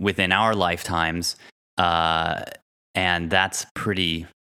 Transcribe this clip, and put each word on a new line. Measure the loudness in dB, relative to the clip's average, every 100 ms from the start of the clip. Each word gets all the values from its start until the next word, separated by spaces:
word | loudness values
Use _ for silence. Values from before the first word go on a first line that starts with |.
within | -2 0 2
our | 4 2
lifetimes, | 2 0 0 -2 0 0 -2 -4 -8 -14 _ _ 0
uh, | 2 2 2 2 0 -4 -8 -14 _ _ _
and | -2 0 0 2
that's | 2 2 -2 -10
pretty | -6 -4 0 0 -2 -6 _